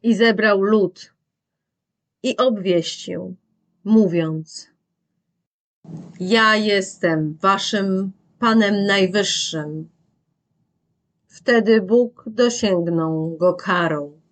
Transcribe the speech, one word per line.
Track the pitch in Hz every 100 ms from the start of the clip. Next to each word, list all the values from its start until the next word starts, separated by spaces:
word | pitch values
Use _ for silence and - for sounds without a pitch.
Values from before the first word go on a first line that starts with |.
I | 233
zebrał | 202 226 208 214 196
lud | 196 220 185 - - _ _ _ _ _ _ _ _ _ _ _
i | - -
obwieścił, | 254 208 185 175 160 - - 175 185 185 _ _ _ _
mówiąc: | 202 220 196 170 160 160 156 - - _ _ _ _ _ _ _ _ _ _ _ - - - -
„Ja | 185 226 220 214
jestem | 214 202 190 - 180 160 156
waszym | 156 190 196 - 208 196 190 196 - _ _
Panem | 233 220 202 202 202
Najwyższym.” | 196 190 202 190 - - 160 151 156 160 _ _ _ _ _ _ _ _ _ _ _ _ _ _
Wtedy | - - 233 208 220
Bóg | 185 240 240 - -
dosięgnął | 220 240 233 208 180 170 170 160 160 160 160
go | 180
karą. | 175 196 175 165 151 143 - _